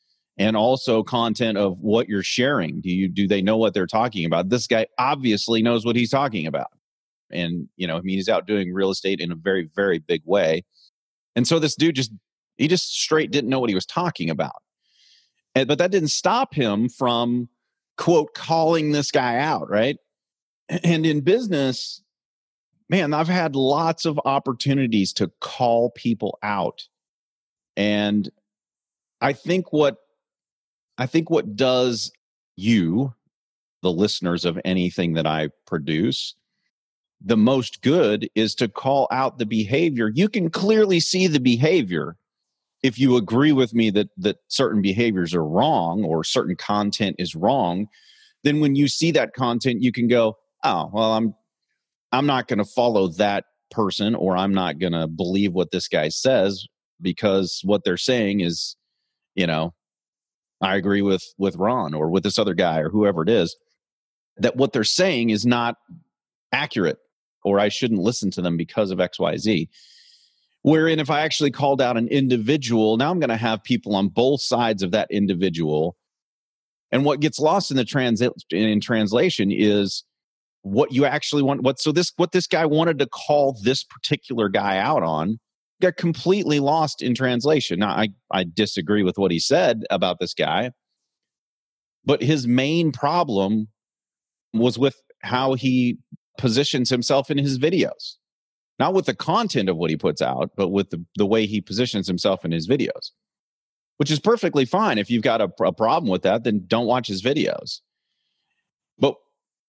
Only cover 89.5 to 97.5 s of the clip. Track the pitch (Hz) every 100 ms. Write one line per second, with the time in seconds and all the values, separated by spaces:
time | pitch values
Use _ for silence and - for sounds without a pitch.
89.5 | 156 165 113 - 92 92 90 90 - 76
90.5 | 87 123 - _ _ _ _ _ _ _
91.5 | _ _ _ _ _ - - 127 151 120
92.5 | 123 139 170 160 - 143 180 156 98 98
93.5 | 107 107 _ _ _ _ _ _ _ _
94.5 | 110 123 117 135 - _ _ - 127 135
95.5 | 131 131 127 123 - _ - _ - 127
96.5 | 113 143 135 120 123 117 139 135 147 143